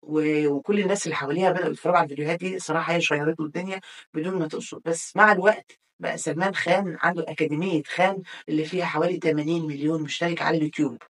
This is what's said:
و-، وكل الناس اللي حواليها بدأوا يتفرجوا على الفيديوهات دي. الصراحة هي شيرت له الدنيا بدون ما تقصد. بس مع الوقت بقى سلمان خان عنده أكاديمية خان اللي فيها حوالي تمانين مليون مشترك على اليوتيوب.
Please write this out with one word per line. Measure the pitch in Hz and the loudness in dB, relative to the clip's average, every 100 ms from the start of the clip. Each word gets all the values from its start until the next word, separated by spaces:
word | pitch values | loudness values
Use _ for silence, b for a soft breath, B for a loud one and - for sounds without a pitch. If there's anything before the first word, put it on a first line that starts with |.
و-، | - 156 156 151 147 | -2 0 2 2 2
وكل | 143 - 208 | 0 0 0
الناس | 185 202 170 | 2 0 -2
اللي | 151 | -4
حواليها | 139 160 190 | -2 2 2
بدأوا | 175 175 | 2 -2
يتفرجوا | 151 165 180 | -2 2 4
على | 156 | 2
الفيديوهات | 139 151 170 | -2 -2 -2
دي. | 180 185 | -4 -6
الصراحة | - 156 165 | -2 -2 0
هي | 170 | 0
شيرت | 165 147 147 160 | 2 2 0 0
له | 151 | -2
الدنيا | 165 185 190 B B B | -4 -6 -8 B B B
بدون | 156 165 190 | -6 -4 -2
ما | 160 | -2
تقصد. | - - - - | -4 -10 -8 -4
بس | 165 - 190 | -4 -4 4
مع | 214 | 6
الوقت | 196 190 220 - - _ _ | 6 4 2 -2 -20 _ _
بقى | 175 165 | -6 -4
سلمان | - 160 190 190 | -4 0 0 0
خان | - 185 196 156 | 2 2 0 0
عنده | 165 180 - | -2 0 -6
أكاديمية | 160 151 147 190 165 139 | -2 -2 0 0 0 -2
خان | - 185 196 185 B B | 2 2 2 -8 B B
اللي | 156 156 | -2 -2
فيها | 180 170 | -2 -2
حوالي | 156 170 175 | 0 0 2
تمانين | 160 151 151 170 156 | 2 2 0 0 -2
مليون | 139 147 160 | -2 0 0
مشترك | 151 - 170 170 | -2 -2 -2 0
على | 156 165 | 0 2
اليوتيوب. | 156 - 143 117 - | 0 0 -2 -2 -16